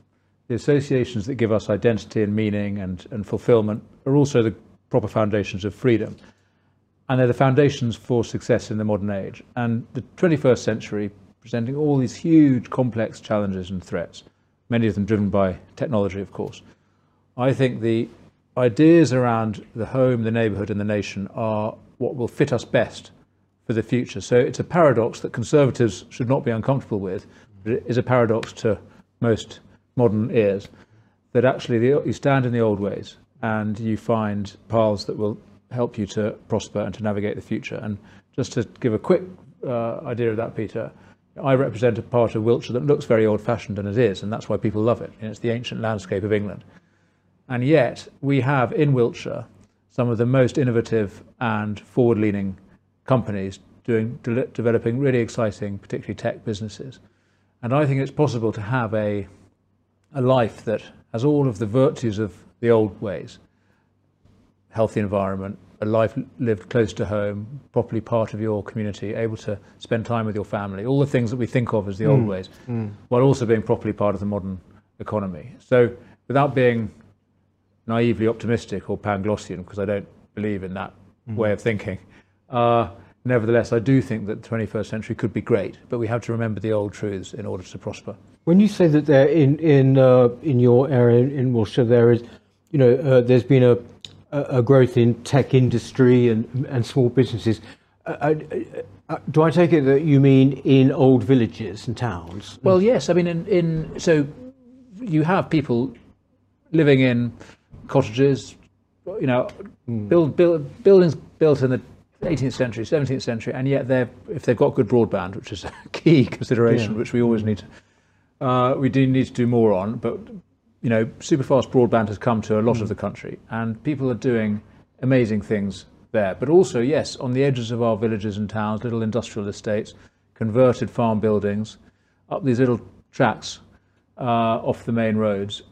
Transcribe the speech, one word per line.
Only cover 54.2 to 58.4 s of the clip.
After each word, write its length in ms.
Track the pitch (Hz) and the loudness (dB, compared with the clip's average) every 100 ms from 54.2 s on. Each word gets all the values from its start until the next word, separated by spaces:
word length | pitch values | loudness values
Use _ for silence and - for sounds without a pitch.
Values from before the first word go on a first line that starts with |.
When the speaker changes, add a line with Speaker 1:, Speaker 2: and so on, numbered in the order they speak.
Speaker 1:
de-, 240 | 123 117 - | -6 -4 -4
developing 520 | - 117 113 117 123 | -4 -2 0 -2 -2
really 200 | 139 123 | 0 0
exciting, 580 | 110 - 110 - 101 101 | -2 -4 -4 -4 -8 -10
particularly 380 | - 131 120 98 | -10 -10 -10 -8
tech 300 | 113 170 120 | -6 -6 -8
businesses. 540 | 104 107 - 135 - _ _ _ _ _ _ | -8 -10 -12 -18 -20 _ _ _ _ _ _
And 120 | 117 | -2
I 120 | 139 139 | 0 0
think 160 | 135 | 0
it's 100 | 135 | -2
possible 400 | - 147 113 | -2 -2 0